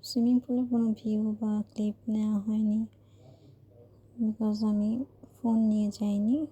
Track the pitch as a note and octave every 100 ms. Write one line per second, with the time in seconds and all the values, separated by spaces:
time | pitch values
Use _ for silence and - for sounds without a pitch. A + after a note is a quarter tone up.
0 | - - A#3 B3 - B3 B3 A#3 A3+ G#3+
1 | A3 G#3+ G#3+ G#3+ G#3+ G#3+ G#3+ - G#3 G#3+
2 | - G#3+ G#3+ G#3+ G3+ G#3+ G#3+ G#3+ A3 -
3 | - - - - - - - - - -
4 | - A#3+ A3 G#3+ G#3+ G#3+ G#3+ G#3 G#3 A3+
5 | C#4 - - - A#3 A3+ A3 G#3+ G#3 -
6 | G#3 G3+ G#3+ C#4 D4